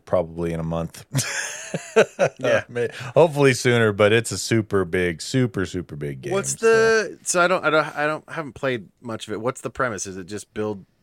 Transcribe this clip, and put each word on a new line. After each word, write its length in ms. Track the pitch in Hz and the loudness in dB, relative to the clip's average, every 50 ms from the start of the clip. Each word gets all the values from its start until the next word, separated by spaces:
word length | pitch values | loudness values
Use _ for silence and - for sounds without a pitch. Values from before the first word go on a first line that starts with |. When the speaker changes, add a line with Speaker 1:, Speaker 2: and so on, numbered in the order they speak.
| _ | _
Speaker 1:
probably 480 | - - 92 85 80 82 82 85 85 82 | -2 -2 -2 -2 -2 -6 -6 -4 -4 -4
in 80 | 80 | -4
a 40 | 80 | -4
month. 420 | 82 82 82 82 82 - - - _ | -4 -4 -4 -4 -6 -10 -14 -16 _
<laughs> 380 | - 139 - - - - - - - - - - - - - - - 226 - - - - 190 139 - - | -4 -4 -4 -2 -4 -6 -8 -8 -10 -12 -14 -10 -10 -10 -8 0 2 2 2 2 2 -2 -2 -2 -2 -2
Speaker 2:
Yeah. 260 | 127 123 117 104 - - | -2 0 0 0 0 -4
Speaker 1:
May-, 200 | 120 120 120 110 - - 127 127 - | -6 -4 -4 -4 -6 -8 -10 0 4
hopefully 400 | 139 165 170 139 143 143 135 123 | 6 6 6 6 4 4 4 4
sooner, 380 | - - 127 120 117 113 107 101 | 4 2 2 4 4 4 4 4
but 200 | 98 107 104 110 | 6 6 6 6
it's 200 | 117 110 - 101 | 4 2 0 -6
a 60 | 90 | -6
super 460 | - - 117 113 104 - 101 98 92 | -2 0 0 0 0 2 0 0 0
big, 360 | 82 85 92 90 87 82 76 - | 0 0 0 0 0 -2 -4 -8
super, 440 | - - 131 127 117 - 101 92 | -2 0 0 0 0 0 -4 -6
super 300 | - - 92 85 - 80 | -4 -6 -8 -8 -8 -10
big 260 | 73 71 71 69 - - | -10 -8 -8 -8 -8 -8
game, 100 | 160 180 | -4 -4
Speaker 2:
What's 260 | 196 196 135 - - | -2 -2 -4 -6 0
Speaker 1:
so. 80 | 226 | 2
Speaker 2:
the, 520 | 226 226 220 226 226 226 220 202 160 80 - - | 4 4 6 4 4 2 2 0 -2 -8 -12 -6
so 180 | - - 180 | -2 2 2
I 60 | 175 175 | 4 4
don't, 160 | 185 170 - | 2 2 2
I 60 | 151 | 2
don't, 260 | 147 156 147 151 - | 2 2 2 0 -2
I 100 | 143 147 | -4 -2
don't, 220 | 151 156 147 - - | -2 -2 -4 -8 -10
haven't 240 | 135 160 156 135 - | -10 -8 -8 -8 -10
played 340 | - - 135 127 117 90 - _ _ | -4 -2 -2 -2 -2 -6 -10 _ _
much 260 | - 117 113 107 - | -12 -10 -10 -10 -8
of 60 | - 104 | -8 -8
it. 60 | 95 | -4
What's 200 | 110 127 127 - | -4 -4 -6 -4
the 100 | - 123 | -8 -10
premise? 360 | - - 135 123 107 92 - | -4 -2 -4 -2 -2 -6 -8
Is 100 | 101 90 | -8 -10
it 80 | 95 90 | -12 -12
just 260 | 82 104 101 - _ - | -10 -10 -12 -12 _ -8
build 300 | 110 107 107 104 95 87 _ _ _ | -6 -4 -4 -4 -8 -10 _ _ _